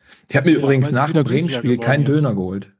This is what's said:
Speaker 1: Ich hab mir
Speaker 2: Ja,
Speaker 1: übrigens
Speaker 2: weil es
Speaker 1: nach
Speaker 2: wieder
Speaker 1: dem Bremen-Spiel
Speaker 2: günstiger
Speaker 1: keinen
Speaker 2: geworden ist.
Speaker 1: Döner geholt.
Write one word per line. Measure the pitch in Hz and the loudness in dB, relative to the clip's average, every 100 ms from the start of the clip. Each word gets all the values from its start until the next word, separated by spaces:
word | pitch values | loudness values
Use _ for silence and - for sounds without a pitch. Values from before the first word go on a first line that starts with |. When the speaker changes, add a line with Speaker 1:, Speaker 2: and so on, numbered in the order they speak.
| _ - - | _ -20 -4
Speaker 1:
Ich | 139 | 0
hab | |
mir | 160 | 2
Speaker 2:
Ja, | 151 | 2
Speaker 1:
übrigens | 139 135 139 | 2 2 2
Speaker 2:
weil | |
es | 123 | 0
Speaker 1:
nach | 151 | 0
Speaker 2:
wieder | 170 | 0
Speaker 1:
dem | 135 | 0
Bremen-Spiel | 135 170 131 120 120 | -2 -2 -2 -2 0
Speaker 2:
günstiger | 120 | 0
Speaker 1:
keinen | 143 | 0
Speaker 2:
geworden | 139 151 | 2 0
ist. | |
Speaker 1:
Döner | 143 | 0
geholt. | 98 92 98 - | -2 -4 -8 -12